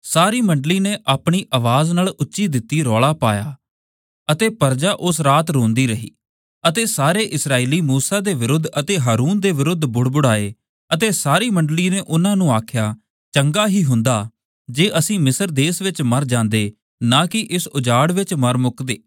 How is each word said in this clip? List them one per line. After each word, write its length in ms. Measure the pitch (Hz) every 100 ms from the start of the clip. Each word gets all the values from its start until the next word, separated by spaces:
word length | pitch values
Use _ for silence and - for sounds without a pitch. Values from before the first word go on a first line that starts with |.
ਸਾਰੀ 400 | - 156 185 240
ਮੰਡਲੀ 380 | 220 147 143 190
ਨੇ 180 | 196 208 -
ਆਪਣੀ 380 | 135 - 180 -
ਆਵਾਜ਼ 380 | 131 117 127 160
ਨਾਲ 180 | 175 185
ਉੱਚੀ 380 | - 147 - 202
ਦਿੱਤੀ 360 | 127 113 151
ਰੌਲਾ 300 | 131 110 135
ਪਾਇਆ 420 | 156 120 104 107 135 _ _ _ _ _ _ -
ਅਤੇ 180 | 156 214
ਪਰਜਾ 420 | 226 139 127 175
ਉਸ 300 | - 180 165
ਰਾਤ 300 | 143 143 160
ਰੋਂਦੀ 360 | 143 113 113 131
ਰਹੀ 240 | 110 - _ _ _ _ _ 165
ਅਤੇ 160 | 165 226
ਸਾਰੇ 380 | - 143 185
ਇਸਰਾਏਲੀ 580 | 220 151 151 127 127 160
ਮੂਸਾ 380 | 151 135 - 202
ਦੇ 140 | 202
ਵਿਰੁੱਧ 320 | 147 117 156 160 -
ਅਤੇ 200 | 143 196
ਹਾਰੂਨ 400 | 123 113 135 202
ਦੇ 120 | 196
ਵਿਰੁੱਧ 340 | 151 143 175 151
ਬੁੜਬੁੜਾਏ 680 | 117 127 143 139 107 101 110 _ _ _
ਅਤੇ 180 | 165 220
ਸਾਰੀ 380 | 180 143 160 240
ਮੰਡਲੀ 400 | 185 156 160 180
ਨੇ 100 | 190
ਉਹਨਾਂ 360 | - 160 190 202
ਨੂੰ 180 | 175
ਆਖਿਆ, 420 | 110 110 120 107 110 _ _ _
"ਚੰਗਾ 360 | 147 143 170 208
ਹੀ 160 | 196
ਹੁੰਦਾ 460 | 151 120 117 113 104 _ _ _ -
ਜੇ 220 | 123 156 160
ਅਸੀਂ 200 | 156 208
ਮਿਸਰ 320 | 135 127 196
ਦੇਸ਼ 300 | 139 151 180
ਵਿੱਚ 200 | 196 -
ਮਰ 240 | 127 123 139
ਜਾਂਦੇ, 480 | 120 110 107 104 - _ _
ਨਾ 220 | 117 131 175
ਕਿ 140 | 220
ਇਸ 280 | - 180 -
ਉਜਾੜ 440 | 143 123 120 156
ਵਿੱਚ 220 | 180 196
ਮਰ 240 | 165 123 123
ਮੁੱਕਦੇ। 440 | 127 - 127 110